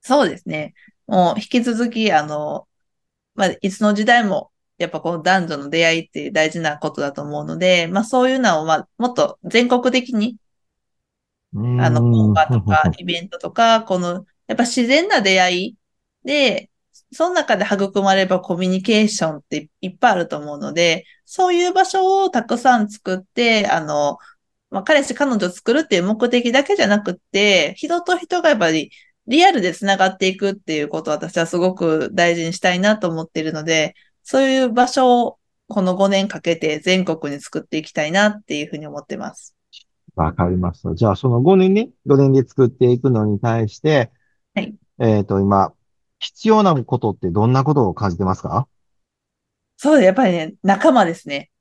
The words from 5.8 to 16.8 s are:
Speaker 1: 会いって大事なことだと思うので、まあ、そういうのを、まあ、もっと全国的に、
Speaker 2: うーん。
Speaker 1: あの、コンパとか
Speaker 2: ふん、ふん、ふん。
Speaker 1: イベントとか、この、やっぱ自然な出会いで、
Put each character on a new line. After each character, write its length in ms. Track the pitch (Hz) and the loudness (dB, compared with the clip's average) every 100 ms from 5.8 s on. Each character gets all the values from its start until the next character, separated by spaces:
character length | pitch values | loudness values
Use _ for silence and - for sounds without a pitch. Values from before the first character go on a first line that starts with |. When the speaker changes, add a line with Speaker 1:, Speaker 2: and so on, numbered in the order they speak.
| 165 | 2
Speaker 1:
会 140 | 165 | 0
い 20 | |
っ 80 | 170 | -4
て 180 | - 143 | -10 -6
大 220 | 156 156 | 0 0
事 80 | 170 | -2
な 180 | 160 147 | -6 -4
こ 140 | 156 | -8
と 100 | 151 | -6
だ 120 | 143 | -6
と 80 | 139 | -6
思 200 | 147 147 | -10 -10
う 40 | 151 | -8
の 120 | 160 | -2
で、 300 | 185 180 165 | 2 2 2
ま 140 | 190 | -2
あ、 20 | |
そ 240 | 220 254 254 | 0 0 0
う 20 | |
い 60 | 262 | 2
う 40 | |
の 220 | 240 160 | 0 0
を、 40 | 160 | 0
ま 80 | |
あ、 140 | 156 - _ | -2 -2 _
も 100 | 240 | -6
っ 60 | |
と 260 | 240 202 - 180 | 0 -2 -2 -2
全 240 | 226 247 | 0 2
国 220 | 247 247 | 2 2
的 220 | 254 247 | 0 -2
に、 220 | 233 220 247 _ _ _ _ _ _ _ _ _ _ _ | -4 -4 -6 _ _ _ _ _ _ _ _ _ _ _
Speaker 2:
う 80 | 101 | -8
ー 140 | 117 123 | -4 0
ん。 60 | |
Speaker 1:
あ 80 | 123 | 0
の、 120 | 117 | 2
コ 300 | 120 117 107 | 4 4 4
ン 20 | |
パ 140 | 104 - | 4 2
と 140 | 120 | 0
か 200 | 92 156 | 2 2
Speaker 2:
ふ 60 | 165 | 2
ん、 0 | |
ふ 0 | |
ん、 20 | |
ふ 60 | - | -2
ん。 40 | |
Speaker 1:
イ 20 | 180 | -6
ベ 140 | 170 | -8
ン 80 | 180 | -8
ト 100 | - | -12
と 120 | 170 | -10
か、 320 | - 233 226 | 0 4 4
こ 140 | 220 185 | 2 -4
の、 280 | 175 180 - _ _ | -2 -6 -12 _ _
や 60 | |
っ 40 | 220 | -2
ぱ 80 | 240 | -2
自 200 | 262 240 | 0 2
然 220 | 277 370 | 2 2
な 140 | 370 | 0
出 180 | 196 190 | 2 2
会 280 | 180 180 202 | 2 0 -6
い 80 | - _ _ _ _ - | -10 _ _ _ _ -6
で、 440 | 294 262 190 - _ | 0 0 -2 -8 _